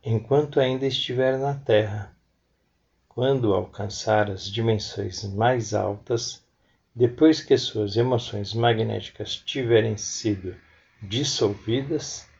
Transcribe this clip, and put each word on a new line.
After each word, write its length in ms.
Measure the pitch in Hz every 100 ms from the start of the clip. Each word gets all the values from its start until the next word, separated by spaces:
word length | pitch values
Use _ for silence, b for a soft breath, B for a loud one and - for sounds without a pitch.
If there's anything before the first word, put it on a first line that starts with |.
enquanto 560 | 113 113 - 139 147 143
ainda 260 | 131 131 135
estiver 520 | 131 - 123 131 131
na 160 | 139
Terra. 640 | 139 - 107 107 104 101 _ _ _ _ _ _ _ _ _ _
Quando 440 | - 127 139 110
alcançar 800 | 95 95 - 101 - - 107 101
as 200 | 95 98
dimensões 720 | 104 113 107 - - 101 -
mais 500 | 101 98 117 127 107
altas, 720 | 104 98 104 - 117 - - _ _ _ _ _
depois 460 | 117 120 - 160 151
que 160 | - 135
suas 380 | - 110 104 101
emoções 580 | 127 120 - 104 101
magnéticas 840 | 110 117 110 110 104 - - 104 -
tiverem 600 | - 135 117 113 110 107
sido 600 | - - 110 98 90 - b b b _
dissolvidas 1300 | 98 113 151 - 107 98 107 123 139 156 - - -